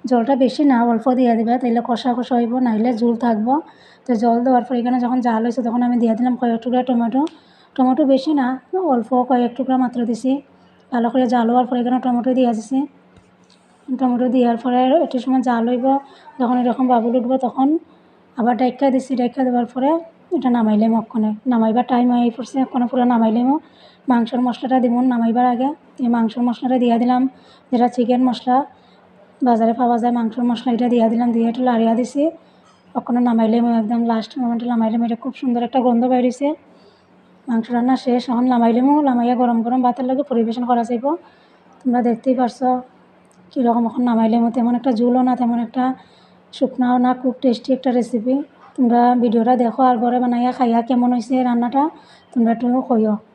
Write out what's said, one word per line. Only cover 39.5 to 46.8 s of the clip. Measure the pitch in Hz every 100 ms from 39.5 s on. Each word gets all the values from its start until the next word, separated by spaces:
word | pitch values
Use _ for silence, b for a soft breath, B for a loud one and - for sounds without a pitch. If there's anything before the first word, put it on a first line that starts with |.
| 233 226
গরম | 254 247
ভাতের | 247 254
লগে | 262 285
পরিবেশন | 233 226 233 240
করা | 240 226
যাইব। | 240 269 339 b b b b b b
তোমরা | 262 240 240
দেখতেই | 226 262 254
পারছো | 247 - 254 254 254 _ _ _ _ _ -
কীরকম | 285 233 233 226
এখন | 233 247
নামাইলাম। | 226 226 233 233 240
তেমন | 233 247
একটা | 269 220
ঝোলও | 240 247 254
না, | 247
তেমন | 240 240 233
একটা | 254 254 262 B B B B _
শুকনাও | - 277 -